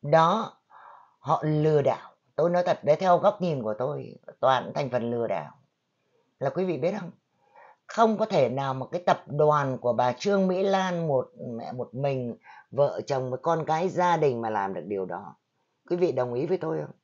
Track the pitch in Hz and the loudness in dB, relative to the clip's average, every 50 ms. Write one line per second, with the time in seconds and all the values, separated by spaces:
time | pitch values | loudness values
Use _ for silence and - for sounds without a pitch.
0 | - 147 151 160 165 165 190 220 226 - - _ _ _ - - - - - - | 0 4 4 6 6 6 4 2 -2 -6 -10 _ _ _ -20 -20 -20 -20 -20 -20
1 | - _ _ _ _ 135 147 - - 156 151 151 151 156 156 147 135 127 117 - | -20 _ _ _ _ -2 -2 0 2 0 0 2 2 4 4 4 4 2 0 -2
2 | - - _ _ _ _ _ - 151 175 175 180 180 - 220 - - 143 151 151 | -6 -20 _ _ _ _ _ 0 0 2 2 2 2 2 0 -2 2 2 2 2
3 | 190 185 175 165 135 202 202 - 180 180 156 135 113 107 107 107 123 139 147 139 | 4 4 4 6 4 2 2 2 -2 -2 -2 -2 -4 -6 -4 -4 -4 -6 -4 -8
4 | 131 120 - - _ - - _ - 131 131 123 - - 123 147 147 131 117 123 | -10 -12 -16 -20 _ -20 -10 _ 2 2 2 2 0 -4 -6 -6 -6 -2 -2 -2
5 | 113 117 117 120 117 110 117 87 76 71 - _ _ _ _ _ _ _ _ _ | -2 -2 -2 -2 -2 -2 -2 -4 -6 -8 -16 _ _ _ _ _ _ _ _ _
6 | _ _ _ _ _ _ _ _ 131 135 - 175 190 185 165 135 131 175 202 214 | _ _ _ _ _ _ _ _ -6 -4 -2 -2 -2 -2 -2 -2 -2 -2 -2 -4
7 | 180 165 - _ _ _ _ _ _ _ _ - - - - _ _ _ - - | -8 -12 -16 _ _ _ _ _ _ _ _ -20 -20 -20 -20 _ _ _ 0 2
8 | 233 226 220 190 220 220 202 170 135 117 120 131 139 135 131 131 127 - - 104 | 4 4 4 0 -2 0 2 2 2 2 2 -2 -4 -4 -4 -6 -8 -8 -8 -4
9 | - - 180 - - - - 147 151 151 151 151 - 135 131 120 - 120 117 110 | 0 0 0 0 -2 -10 0 2 4 4 4 4 2 0 -4 -2 0 0 2 2
10 | 123 123 123 - - 202 202 196 190 185 180 180 196 196 196 190 190 185 180 170 | 2 2 0 0 0 0 2 2 2 2 2 2 2 2 2 2 0 0 -2 -2
11 | 165 160 139 127 - - _ - - 131 120 113 113 - - 127 123 - - 123 | 0 0 0 0 0 -2 _ -12 -10 -10 -8 -8 -10 -10 -8 -8 -10 -8 -6 -4
12 | 139 143 139 131 123 120 113 - _ - - - - _ - 120 143 139 85 - | -2 -2 -2 -2 -4 -6 -8 -10 _ -20 -20 -20 -20 _ 0 0 0 0 0 -4
13 | 220 - 147 131 131 127 123 - - 170 165 165 151 127 156 160 175 190 147 147 | -6 -4 -4 -4 -4 -4 -6 -4 -2 -2 -2 -2 0 -2 -2 -2 -2 -2 0 0
14 | 180 180 170 165 156 143 123 117 113 110 107 104 98 98 95 92 80 92 104 98 | 2 2 2 4 2 2 2 0 -4 -2 -2 -2 -2 -2 -6 -8 -6 -6 -4 -4
15 | 95 90 85 90 101 85 - _ _ _ _ _ _ _ _ _ _ - 175 180 | -4 -4 -6 -10 -10 -14 -20 _ _ _ _ _ _ _ _ _ _ -6 -2 0
16 | 180 170 139 131 127 123 120 120 147 156 190 180 160 160 160 156 151 147 - _ | 0 0 2 0 -2 -2 -2 -4 -2 -2 -2 -2 -2 -4 -4 -6 -6 -8 -12 _